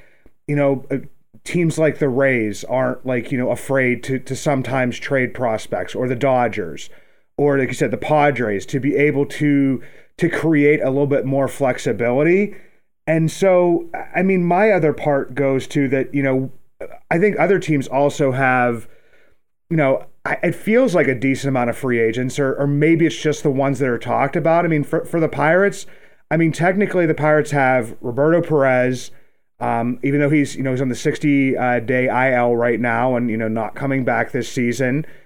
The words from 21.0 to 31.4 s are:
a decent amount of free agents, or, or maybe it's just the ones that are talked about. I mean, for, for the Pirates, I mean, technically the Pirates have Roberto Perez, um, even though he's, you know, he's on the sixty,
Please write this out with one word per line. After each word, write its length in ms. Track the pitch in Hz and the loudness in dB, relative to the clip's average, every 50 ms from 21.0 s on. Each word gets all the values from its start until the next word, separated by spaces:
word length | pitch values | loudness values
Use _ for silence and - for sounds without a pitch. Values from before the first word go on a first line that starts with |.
| 147 139 | 2 2
a 60 | 135 | 0
decent 340 | 113 120 135 135 110 - 139 | 0 0 0 0 0 -2 -2
amount 220 | 135 127 123 117 | 0 0 0 -2
of 80 | 113 - | -2 -2
free 220 | - 131 123 117 | -2 -2 0 2
agents, 380 | 117 113 110 123 127 127 127 - | 2 0 0 -2 -4 -4 -2 -2
or, 160 | 143 135 135 | -2 -2 0
or 120 | - 139 | 0 0
maybe 400 | 143 143 143 147 160 165 165 165 | 0 2 2 4 4 4 4 2
it's 100 | 160 - | 0 0
just 260 | - - 156 147 147 - | -2 -2 -2 -2 0 -2
the 80 | 156 | -2
ones 280 | 135 131 135 135 139 110 | 0 0 0 0 0 0
that 100 | 143 131 | -2 -2
are 100 | 120 113 | -2 -2
talked 380 | - 123 117 113 131 139 - | -4 -2 -2 0 0 0 -2
about. 300 | 139 123 165 165 170 175 | 0 0 2 2 2 2
I 20 | 170 | 2
mean, 160 | 160 147 143 | 0 0 0
for, 220 | - - 165 - | -2 -2 -4 -4
for 140 | - - 170 | -4 -2 -2
the 80 | 160 151 | -2 -2
Pirates, 580 | - 139 143 151 165 180 196 202 - - - - - - - - - - _ - | -2 0 0 2 4 4 2 2 0 -4 -10 -16 -18 -20 -20 -20 -20 -20 _ -2
I 60 | 156 | 0
mean, 160 | 160 170 160 156 | 2 2 2 0
technically 540 | - 165 175 175 196 208 - - 185 175 | 0 0 0 2 2 0 0 0 0 2
the 80 | 156 156 | 2 0
Pirates 380 | - 139 156 151 151 147 151 147 | 0 2 2 2 2 2 0 0
have 440 | 143 135 131 131 127 113 110 - - - | 2 2 4 2 2 0 -2 -8 -10 -8
Roberto 400 | 123 117 117 139 156 165 175 165 | -6 -2 0 2 4 4 2 2
Perez, 640 | 170 156 151 139 131 127 127 123 127 127 123 - - - - - _ _ _ _ _ _ - | 2 2 2 4 4 4 2 2 0 -2 -4 -8 -12 -16 -20 -20 _ _ _ _ _ _ -8
um, 380 | 117 120 120 117 117 120 123 120 - | -4 -2 -2 -2 -2 -2 -4 -4 -2
even 160 | 139 139 147 | 0 0 2
though 80 | 147 143 | 2 2
he's, 260 | 151 151 139 127 - | 2 2 0 0 -4
you 80 | - 135 | -4 -4
know, 100 | 135 131 | -4 -2
he's 100 | 127 139 | -2 -2
on 80 | 127 | -4
the 40 | 120 | -4
sixty, 600 | 117 - 156 143 - - 151 143 139 | -2 -2 -4 -2 0 0 2 2 2